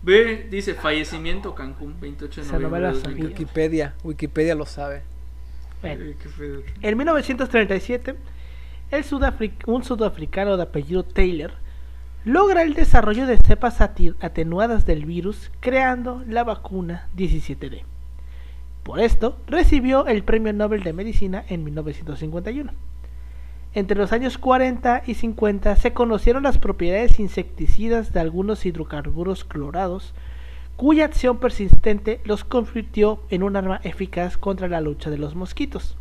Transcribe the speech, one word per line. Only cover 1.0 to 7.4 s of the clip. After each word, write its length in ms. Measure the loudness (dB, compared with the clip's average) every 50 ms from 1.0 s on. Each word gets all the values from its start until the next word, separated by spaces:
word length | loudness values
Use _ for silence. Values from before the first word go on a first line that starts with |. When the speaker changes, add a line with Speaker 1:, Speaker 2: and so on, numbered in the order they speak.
| -4 -6 -8 -8 -4 -4 -4 -4 -4 -8 -10
Speaker 1:
Cancún, 400 | -10 -12 -12 -12 -12 -12 -12 -12 -12
veintiocho 420 | -12 -12 -12 -12 -12 -12 -12 -12
de 40 | -10 -4
Speaker 2:
Esa 120 | -4 -2
no 100 | -2 -2
me 100 | -4 -4
Speaker 1:
noviembre 20 |
Speaker 2:
la 120 | -4 -2 -2
Speaker 1:
de 60 | -4
Speaker 2:
sabía. 80 | -4 -6
Speaker 1:
dos 60 | -6
mil 80 | -6 -8 -8
catorce. 120 | -8 -8 -10
Speaker 3:
Wikipedia, 500 | -6 -2 -2 -2 0 0 -2 -4 -4 -6 -10 -10
Wikipedia 520 | -10 -8 -8 -8 -6 -2 -2 0 0 0
lo 100 | -4 -4 -8
sabe. 340 | -10 -10 -10 -10 -10 -12 -12 -14 -14 -14 -14 -14 -14 -14 -14 -14 -12 -14 -14 -14 -14 -12
Speaker 2:
Bueno. 220 | -12 -10 -10 -10 -12
Speaker 1:
Eh, 100 | -12 -12 -12
qué 80 | -14 -12
feo. 320 | -12 -12 -10 -10 -10 -10 -12 -12 -12 -6 -4
Speaker 2:
En 140 | -2 -2 0
mil 100 | 0 0
novecientos 420 | 0 0 0 -2 -4 -4